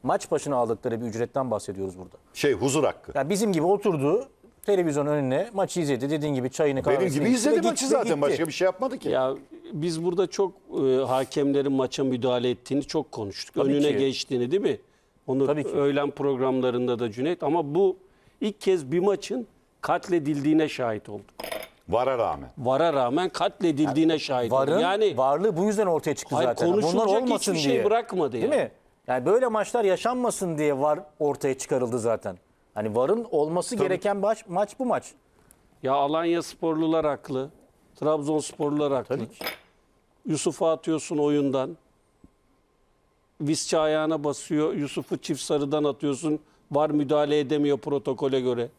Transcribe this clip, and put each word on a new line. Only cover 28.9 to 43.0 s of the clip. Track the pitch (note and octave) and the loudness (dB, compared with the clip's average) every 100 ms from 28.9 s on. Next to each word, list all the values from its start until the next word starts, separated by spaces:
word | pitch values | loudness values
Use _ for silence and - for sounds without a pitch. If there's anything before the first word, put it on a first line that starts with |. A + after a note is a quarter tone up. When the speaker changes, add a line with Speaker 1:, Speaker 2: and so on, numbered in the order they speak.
| _ - | _ -2
Speaker 1:
Yani | B2+ C3 | 0 2
böyle | A3+ B3+ | 2 2
maçlar | A3 G3 A#3+ | 0 0 0
yaşanmasın | G3+ F3+ A3 B3+ A#3+ - F#3 D3+ | 2 2 0 0 -2 -2 -4 0
diye | D3+ C3+ | 0 2
var | D3 D3 - _ | 2 0 -4 _
ortaya | D3+ C3+ C#3 C3 | -2 0 -2 -2
çıkarıldı | - C#3 B2 B2 | -2 0 0 0
zaten. | A2+ A2 G#2 F2+ _ _ _ | 0 -2 -4 -10 _ _ _
Hani | G#2+ G#2+ G#2+ | -6 -2 0
var'ın | C3+ A3+ A3 | 2 0 0
olması | D#3 D3+ F3 - A3+ | 0 0 -2 -4 -2
Speaker 2:
Tabii. | F#3+ | 0
Speaker 1:
gereken | F#3 G3+ G3+ | 0 -2 0
baş-, | G3+ A3 - | 0 -2 -4
maç | F3 G#3 - | -4 -4 -4
bu | B3 | -2
maç. | D3+ - - _ _ _ _ _ _ | -2 -4 -20 _ _ _ _ _ _
Speaker 3:
Ya | C3 | 0
Alanya | C#3 C#3+ D#3+ E3+ E3+ | 2 2 0 0 -2
sporlular | - - E3 D#3 D#3+ D#3+ D3+ | -4 -4 -2 0 2 2 0
haklı. | C3+ - C3 C#3 - _ _ _ _ | -4 -6 -6 -6 -12 _ _ _ _
Trabzonsporlular | C#3+ D#3 D3 D#3 C3+ - D3 D3 D3 | 0 0 0 -2 -4 -4 -2 0 0
haklı. | C#3 G#3+ C#3 | -2 -2 -6
Speaker 1:
Tabii | G#3+ | -6
ki. | - - - _ _ _ _ _ _ - | -10 -12 -12 _ _ _ _ _ _ -4
Speaker 3:
Yusuf'u | D#3 F3+ D3 F#3 | -2 -2 0 0
atıyorsun | D#3+ - D#3 - D3 | 0 -2 -4 -2 0
oyundan. | D3 D3 C#3 C3 C3 E3 _ _ _ _ - _ _ _ _ _ _ _ | 2 2 2 0 -2 -8 _ _ _ _ -20 _ _ _ _ _ _ _